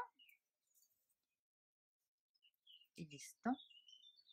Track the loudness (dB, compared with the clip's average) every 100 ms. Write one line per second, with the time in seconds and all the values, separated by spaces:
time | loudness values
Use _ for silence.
0 | 12 -4 -20 -20 _ _ _ -20 -20 -20
1 | -20 -20 _ _ _ _ _ _ _ _
2 | _ _ _ -20 -20 _ -12 -12 -10 -6
3 | -4 -4 -6 6 8 8 4 -12 -14 -14
4 | -14 -16 -20